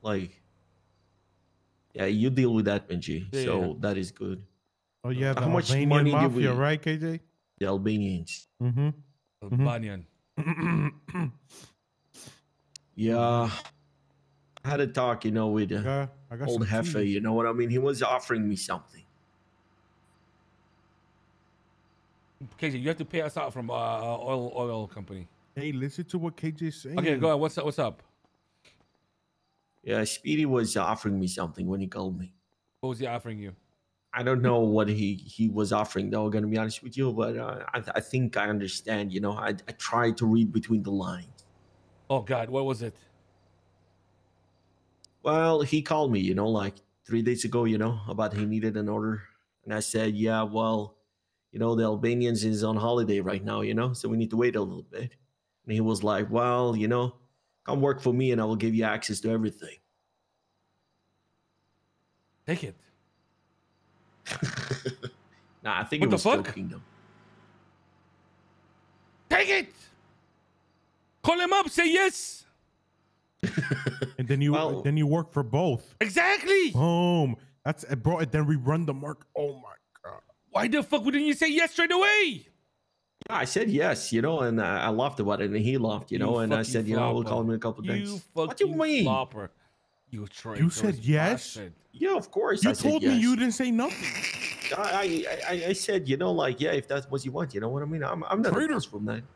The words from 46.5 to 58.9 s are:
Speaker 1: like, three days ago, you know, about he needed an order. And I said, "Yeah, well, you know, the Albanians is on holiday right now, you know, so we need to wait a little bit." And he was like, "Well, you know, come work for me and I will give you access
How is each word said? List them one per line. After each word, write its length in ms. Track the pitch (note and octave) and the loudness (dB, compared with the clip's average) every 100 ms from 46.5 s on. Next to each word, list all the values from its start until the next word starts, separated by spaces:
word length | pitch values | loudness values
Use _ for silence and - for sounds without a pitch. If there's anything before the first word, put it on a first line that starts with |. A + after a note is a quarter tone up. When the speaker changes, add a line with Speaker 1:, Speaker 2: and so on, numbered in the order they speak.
Speaker 1:
like, 260 | A2 G2 - _ _ - | 0 -2 -8 _ _ -4
three 160 | A2+ | 0
days 240 | A2+ B2 A#2+ | 2 0 0
ago, 180 | A#2+ A#2 | 0 2
you 120 | G#2+ | 2
know, 240 | A2 A#2 G#2 | 0 -2 -6
about 240 | G2+ G#2+ | -4 -2
he 120 | G#2 G#2+ | -2 -2
needed 300 | A2 A2 G#2+ | -2 -2 -2
an 140 | G#2 | -2
order. 340 | G#2+ A2 A2 G#2 _ _ _ | -2 -2 -4 -8 _ _ _
And 100 | - | -6
I 60 | A2 | -4
said, 340 | G#2+ A2+ A2 G#2 | -2 0 0 0
"Yeah, 280 | A2 A2 | 2 2
well, 540 | G#2+ G#2+ A2+ A2 G#2 - _ _ _ _ _ | 0 0 0 0 -4 -12 _ _ _ _ _
you 60 | - | -2
know, 140 | A2+ A#2 | 0 2
the 80 | |
Albanians 600 | A2+ G#2+ A#2 A#2+ A#2+ A2+ | 2 2 0 2 2 2
is 200 | G#2+ G#2+ G#2+ | 0 0 0
on 100 | A2 | 0
holiday 460 | A#2 A#2+ G#2+ G2+ | 2 2 2 0
right 200 | F#2 G2 | 0 -4
now, 180 | G2+ G#2 | -4 -4
you 120 | G#2+ | -2
know, 200 | A2 B2 | 0 -2
so 160 | B2 A2+ | -2 -2
we 80 | A2+ | -2
need 120 | A2+ | 0
to 40 | A2+ | 2
wait 200 | B2 A2+ | 2 2
a 40 | |
little 220 | G2 F2+ | -4 -6
bit." 320 | - F#2+ A#2+ _ _ _ _ _ - | -12 -10 -12 _ _ _ _ _ -4
And 80 | |
he 60 | G#2+ | 0
was 240 | A2 G#2+ | 2 2
like, 260 | G#2 G2+ G#2 | 0 0 0
"Well, 460 | A2+ B2 B2 B2 A2+ | 0 2 2 2 2
you 120 | G#2+ | 2
know, 260 | B2 B2 - _ _ _ _ | 2 0 -4 _ _ _ _
come 160 | - C#3 | -4 2
work 220 | C#3 C3+ | 2 2
for 100 | C3+ | 2
me 180 | A#2+ B2+ | 2 2
and 80 | A#2 | 2
I 40 | A2 | 2
will 100 | A2 | 0
give 180 | A2+ A2 | 2 2
you 80 | |
access 360 | A2 | 2